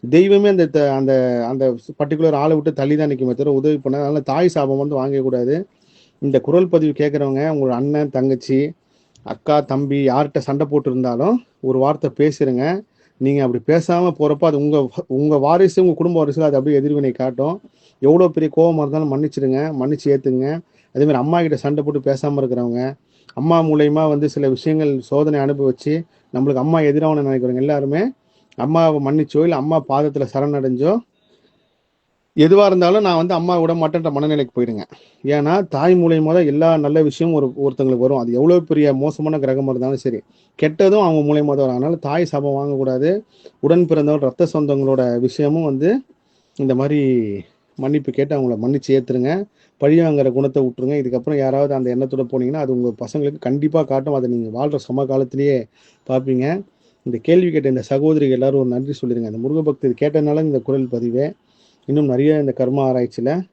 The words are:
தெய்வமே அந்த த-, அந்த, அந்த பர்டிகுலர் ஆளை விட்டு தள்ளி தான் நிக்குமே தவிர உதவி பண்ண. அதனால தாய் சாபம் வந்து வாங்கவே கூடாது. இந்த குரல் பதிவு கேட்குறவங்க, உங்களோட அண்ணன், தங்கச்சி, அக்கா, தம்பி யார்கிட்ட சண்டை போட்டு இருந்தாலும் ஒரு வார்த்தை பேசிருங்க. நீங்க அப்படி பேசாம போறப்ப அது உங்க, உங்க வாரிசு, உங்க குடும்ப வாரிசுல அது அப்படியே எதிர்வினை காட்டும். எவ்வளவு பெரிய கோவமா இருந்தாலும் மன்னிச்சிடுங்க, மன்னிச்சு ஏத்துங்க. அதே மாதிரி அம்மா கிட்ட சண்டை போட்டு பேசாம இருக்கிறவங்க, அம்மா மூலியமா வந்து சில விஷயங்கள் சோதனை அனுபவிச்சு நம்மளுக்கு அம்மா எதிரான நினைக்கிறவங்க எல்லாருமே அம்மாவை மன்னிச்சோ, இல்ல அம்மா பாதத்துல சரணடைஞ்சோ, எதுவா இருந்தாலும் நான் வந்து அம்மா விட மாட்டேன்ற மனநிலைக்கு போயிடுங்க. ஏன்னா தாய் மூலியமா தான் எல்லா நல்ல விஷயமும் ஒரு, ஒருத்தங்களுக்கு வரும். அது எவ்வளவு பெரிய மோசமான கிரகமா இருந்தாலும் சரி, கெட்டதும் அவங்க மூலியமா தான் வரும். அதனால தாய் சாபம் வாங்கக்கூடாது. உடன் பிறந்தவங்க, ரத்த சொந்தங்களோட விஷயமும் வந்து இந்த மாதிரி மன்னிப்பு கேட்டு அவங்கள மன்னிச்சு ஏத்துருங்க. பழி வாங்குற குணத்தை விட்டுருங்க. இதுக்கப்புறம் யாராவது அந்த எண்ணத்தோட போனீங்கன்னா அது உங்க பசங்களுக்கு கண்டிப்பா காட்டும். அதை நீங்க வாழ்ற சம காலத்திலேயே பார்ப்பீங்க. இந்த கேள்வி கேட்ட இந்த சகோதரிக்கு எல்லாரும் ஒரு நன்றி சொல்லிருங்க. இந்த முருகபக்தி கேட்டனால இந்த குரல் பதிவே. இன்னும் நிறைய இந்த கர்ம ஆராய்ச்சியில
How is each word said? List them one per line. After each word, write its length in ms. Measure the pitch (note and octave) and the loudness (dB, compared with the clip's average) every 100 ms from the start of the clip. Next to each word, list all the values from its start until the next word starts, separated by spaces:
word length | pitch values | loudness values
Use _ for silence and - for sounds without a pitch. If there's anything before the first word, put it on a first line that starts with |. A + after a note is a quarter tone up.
தெய்வமே 460 | A#2+ D3+ G3 G3+ G3+ | 2 4 6 4 4
அந்த 160 | F#3+ E3 | 2 2
த-, 240 | D#3 C#3+ | 2 0
அந்த, 180 | C3+ C3+ C3 B2+ A#2+ A#2 | 0 2 2 2 -2 -4
அந்த 160 | C3 C3 A#2 - - | -2 -2 -2 -10 -8
பர்டிகுலர் 360 | C#3+ D#3 D#3+ | -4 0 2
ஆளை 200 | D3 D3+ D#3 | 2 2 2
விட்டு 160 | D3+ | 0
தள்ளி 220 | C#3+ C#3 D3+ | -2 0 0
தான் 140 | D3+ | 0
நிக்குமே 240 | C3 B2+ | -2 -2
தவிர 180 | A#2 C#3+ | -2 0
உதவி 260 | C#3 D3 D3 | 2 0 0
பண்ண. 200 | C3+ C#3 | -2 -2
அதனால 220 | C#3+ D3+ | -2 -2
தாய் 300 | C3+ C#3 F3+ | -2 0 0
சாபம் 280 | E3+ C#3 C3+ | 0 0 -2
வந்து 180 | C#3+ C#3+ | -2 -2
வாங்கவே 260 | C3 C#3 | -2 -2
கூடாது. 340 | C3 B2 B2 D#3 G3 _ _ _ _ _ | 0 0 0 -2 -4 _ _ _ _ _
இந்த 160 | C#3 C3 | 0 0
குரல் 280 | B2+ E3+ F#3 | 2 2 4
பதிவு 260 | E3+ D#3 | 2 2
கேட்குறவங்க, 480 | C#3+ D3 C#3+ C#3+ C3+ D#3 | 0 -2 0 -2 -2 -2
உங்களோட 200 | D3+ C3 | -2 -2
அண்ணன், 400 | A#2+ C#3 D3 D3 | -2 -2 -2 -2
தங்கச்சி, 500 | C3+ C3+ C3 - C3 C#3+ - _ _ _ _ | 0 0 -2 0 -2 -2 -8 _ _ _ _
அக்கா, 320 | - A2 - D3+ | -14 -10 0 0
தம்பி 380 | C#3+ C3+ C#3 C#3 C3+ | 2 -4 -2 0 2
யார்கிட்ட 300 | B2+ D3 C#3+ | 2 0 -2
சண்டை 280 | C3 C#3+ D3 | -4 -4 0
போட்டு 220 | D3 C#3+ | 0 0
இருந்தாலும் 460 | B2+ B2+ A#2+ E3 B3 _ _ | -2 -2 0 0 -2 _ _
ஒரு 200 | C3 C3 | -2 0
வார்த்தை 300 | C3+ D3+ C#3+ - | 0 0 -4 0
பேசிருங்க. 480 | D3+ C#3+ C#3 B2 C#3+ F#3 G#3+ _ _ _ | 0 0 -2 0 -2 -4 -8 _ _ _
நீங்க 180 | C3 C#3+ | -2 0
அப்படி 180 | C3 A#2+ A2 | 0 -2 0
பேசாம 440 | E3 E3 F3 F3+ | 0 2 0 0
போறப்ப 340 | D3+ D3+ D3 E3 | 0 0 2 2
அது 120 | D3 | 2
உங்க, 200 | D3 D3+ C3 - - | 2 0 0 -6 -6
உங்க 300 | C3 D3+ D3+ | -2 2 2
வாரிசு, 440 | C#3 F3 F#3+ - | 2 4 4 4
உங்க 120 | F#3 | 2
குடும்ப 240 | D#3 E3+ E3+ | 2 0 0
வாரிசுல 300 | D3 D3+ D#3 | 0 0 2
அது 100 | C#3 | 2
அப்படியே 220 | C#3 C#3+ | 2 0
எதிர்வினை 320 | C#3+ D3 C#3 | 0 0 -2
காட்டும். 440 | A#2+ C3 B2 C#3+ G3 _ _ _ _ | -2 -6 -2 -4 -4 _ _ _ _
எவ்வளவு 300 | C3+ E3 F3+ | 4 6 4
பெரிய 180 | D#3 D3+ - | 2 -2 2
கோவமா 260 | E3 D#3+ | 2 2
இருந்தாலும் 300 | C#3+ D3+ D#3 | -2 -2 -2
மன்னிச்சிடுங்க, 480 | C#3 D3+ D3 C3+ C3 D#3 | -2 -4 -2 -2 -2 -2
மன்னிச்சு 340 | D3 B2+ D3 C#3+ | -4 -4 -2 0
ஏத்துங்க. 400 | C#3 C3+ B2+ C3+ D#3+ - _ _ C3 | 0 0 -2 -2 -6 -10 _ _ -2
அதே 80 | |
மாதிரி 180 | D3 C3 | 2 2
அம்மா 180 | C#3 E3+ | 2 0
கிட்ட 160 | E3 D3 | 0 -2
சண்டை 260 | C#3+ D3 | -2 -2
போட்டு 160 | D3 D3 | -2 -2
பேசாம 400 | C3+ C3+ D3 C#3+ | -2 -2 -2 -2
இருக்கிறவங்க, 400 | C3 B2 A#2+ A#2+ C3 C#3+ _ _ _ | -2 -2 -2 -4 -6 -8 _ _ _
அம்மா 240 | - D3+ E3 | -6 2 2
மூலியமா 420 | D#3+ D3+ D3 D3+ D#3 | 2 2 2 2 0
வந்து 220 | D3 D3 | 0 -2
சில 160 | C#3+ C#3 | -2 -2
விஷயங்கள் 500 | B2+ D#3 D#3 D3+ C3+ | 0 -2 0 0 -2
சோதனை 400 | A#2 C#3 D3+ D3 | -2 0 0 0
அனுபவிச்சு 540 | C#3 C#3+ C3+ C3 - D#3 E3 _ _ | -2 0 -2 -2 -4 -4 -6 _ _
நம்மளுக்கு 300 | B2 C3+ C3 C#3+ | -4 -2 0 0
அம்மா 140 | E3 | 2
எதிரான 420 | D3+ C#3+ D#3 D3+ | 2 2 2 0
நினைக்கிறவங்க 440 | C#3 C3+ B2+ B2 C3+ | 0 -2 -2 -2 0
எல்லாருமே 360 | D3 C#3 D3+ A#3 - _ _ _ - | -2 -2 -2 -2 -6 _ _ _ -8
அம்மாவை 420 | B2+ D#3+ E3 D3+ | -2 2 2 2
மன்னிச்சோ, 400 | C#3 D3+ D3 D3 | 0 0 0 0
இல்ல 120 | E3+ D#3 | 0 0
அம்மா 220 | D3 D#3+ - | 0 -2 0
பாதத்துல 380 | C3+ D3+ C#3+ C3+ | -2 0 -2 -4
சரணடைஞ்சோ, 680 | C#3 C#3+ C#3+ C3 B2+ D3 A3 - _ _ _ _ _ _ _ _ _ _ _ _ - | -2 -2 -2 -2 0 0 -2 -4 _ _ _ _ _ _ _ _ _ _ _ _ 2
எதுவா 280 | D#3 G3 G3+ | 6 8 6
இருந்தாலும் 360 | F#3 F3 G#3 | 4 4 4
நான் 140 | G3+ E3+ | 2 0
வந்து 180 | F3 | 0
அம்மா 200 | F3 E3+ F3 | -2 0 0
விட 160 | E3 | 0
மாட்டேன்ற 360 | E3+ D#3 E3 D#3+ | 0 -2 -2 -4
மனநிலைக்கு 420 | C#3 D3+ D3+ B2+ | -2 -2 -2 -2
போயிடுங்க. 300 | - A#2+ G#2+ - - _ _ | -2 -4 -4 -10 -20 _ _
ஏன்னா 300 | C#3 D3 D3 F#3 F#3+ | -4 -2 0 0 -2
தாய் 280 | C#3 D#3+ F3+ | 0 2 4
மூலியமா 360 | E3+ E3 D#3 | 4 2 2
தான் 120 | F3 D#3+ | 2 2
எல்லா 320 | C#3+ D#3+ D#3+ | 2 2 2
நல்ல 200 | C#3+ D3+ | 2 2
விஷயமும் 360 | D3+ C#3+ E3+ D#3 | 0 0 0 0
ஒரு, 100 | C3+ B2+ | -2 -2
ஒருத்தங்களுக்கு 480 | C#3 B2+ C3+ B2 B2+ | -4 0 0 2 2
வரும். 120 | C#3 | 0
அது 140 | A#2 | 0
எவ்வளவு 320 | A#2+ D3+ F3 | 0 4 4
பெரிய 300 | D#3+ D3+ D3 | 2 2 2
மோசமான 440 | C3+ D3 D#3 D3+ D#3 | 2 -2 -4 -4 -2
கிரகமா 320 | C3+ C3 C3+ | -2 -2 -2
இருந்தாலும் 280 | B2 B2+ C3+ | -2 -2 -4
சரி, 220 | C3+ A2+ - _ _ - | -4 -6 -10 _ _ -4
கெட்டதும் 460 | D#3 D#3 G3 G#3 F#3 | -4 2 2 4 2
அவங்க 160 | D#3 | 2
மூலியமா 320 | D3 D3+ D3 C#3 | 2 2 0 0
தான் 100 | C3+ | 0
வரும். 120 | B2 | 0
அதனால 180 | C#3+ E3+ | -2 -4
தாய் 300 | C#3+ D#3 E3+ | -4 -4 -2
சாபம் 320 | D3 C#3+ C#3 | -2 -4 -4
வாங்கக்கூடாது. 520 | C#3+ C#3 C3 B2+ D3+ G3 - _ - _ | -4 -4 -2 0 0 -2 -6 _ -20 _
உடன் 260 | C#3 E3+ E3 | 2 2 4
பிறந்தவங்க, 340 | D#3 D3 D3+ | 2 2 0
ரத்த 280 | C3+ B2+ E3+ | -2 0 0
சொந்தங்களோட 680 | D#3+ D3 C#3 C3+ C3+ B2 A#2+ | 0 0 0 0 0 0 0
விஷயமும் 440 | B2 - D3 D#3+ | -2 0 -2 0
வந்து 260 | D#3+ C3+ D#3+ B3+ - _ _ _ _ - | -2 -2 0 -2 -6 _ _ _ _ -6
இந்த 180 | C3+ B2+ | -2 0
மாதிரி 240 | C#3 D3 C3+ B2 A2 G2+ - _ _ - | 0 0 2 0 -2 -8 -12 _ _ -8
மன்னிப்பு 340 | C3+ D3 C#3 | -2 -2 -2
கேட்டு 220 | A#2+ C#3+ D3 | -4 -2 -2
அவங்கள 200 | B2+ A2 | -2 -2
மன்னிச்சு 320 | A#2 C#3 - | -2 -4 0
ஏத்துருங்க. 420 | C3+ B2 B2+ B2+ F3 G3+ _ _ _ | 0 0 -2 0 -2 -6 _ _ _
பழி 160 | C#3+ D#3+ | 2 4
வாங்குற 320 | E3 D3 C3+ | 4 2 2
குணத்தை 300 | B2+ C#3 C3+ | 0 0 0
விட்டுருங்க. 320 | C3 A#2+ B2+ D3 | -2 -2 -4 -2
இதுக்கப்புறம் 420 | B2+ B2 A#2+ D3 | -2 -4 -2 -2
யாராவது 360 | C3+ C3+ C#3+ | 0 0 0
அந்த 140 | C3+ B2 | 0 -2
எண்ணத்தோட 340 | B2 C3 C3 | -2 0 0
போனீங்கன்னா 400 | B2 C3 B2+ D#3 C#3 | 0 -2 -2 -2 -2
அது 80 | |
உங்க 160 | B2+ B2 G#2 | -2 -2 -4
பசங்களுக்கு 400 | A#2 D3+ C#3+ D3+ | -8 -4 -4 -4
கண்டிப்பா 440 | B2 C#3 D3+ D#3+ | -4 -2 0 0
காட்டும். 300 | C#3+ C3+ C#3 | 0 -2 0
அதை 160 | C#3 B2 | -2 -2
நீங்க 200 | A#2+ A2+ | -2 -4
வாழ்ற 260 | A2+ D3 D3 | -4 -4 -4
சம 300 | - B2+ C3+ | -4 -4 -2
காலத்திலேயே 520 | C3+ C3 C3+ C#3+ C3+ A2+ _ _ _ - | -2 -2 -2 0 0 -4 _ _ _ -4
பார்ப்பீங்க. 380 | C3 C3 B2+ C#3 F3+ G3 _ _ _ - | -2 0 -2 -2 -4 -8 _ _ _ -8
இந்த 120 | A#2+ | -6
கேள்வி 280 | - F3 F3+ | 2 2 4
கேட்ட 160 | D#3 C#3 | 0 0
இந்த 120 | B2+ | -2
சகோதரிக்கு 520 | B2+ C3+ D3+ D#3 C#3+ | -2 0 2 2 2
எல்லாரும் 260 | B2+ C3+ C#3 | 2 2 0
ஒரு 100 | C3 | 0
நன்றி 240 | A#2+ C#3 | -2 -6
சொல்லிருங்க. 360 | C#3 B2+ A#2+ A2 | -6 -4 -4 -6
இந்த 120 | A2 | -6
முருகபக்தி 480 | B2 D#3 D#3 C#3 C3+ A#2+ | -4 -2 -2 -2 -4 -2
கேட்டனால 420 | D3 D#3 D3+ D3+ | 0 0 0 0
இந்த 160 | D#3 C3+ | 0 -2
குரல் 280 | A2 C3+ B2+ | -2 -4 -2
பதிவே. 400 | A#2+ A#2+ A#2+ D3 - _ _ _ _ - | -4 -4 -2 -4 -6 _ _ _ _ -4
இன்னும் 180 | C#3+ D3 | -2 0
நிறைய 340 | B2+ C#3+ D#3 | 2 2 2
இந்த 120 | C#3 | 0
கர்ம 280 | C3 B2+ C#3 | -2 -2 0
ஆராய்ச்சியில 480 | C3+ B2+ B2 - A#2+ E3+ F#3 | 0 0 -2 -4 -4 -4 -6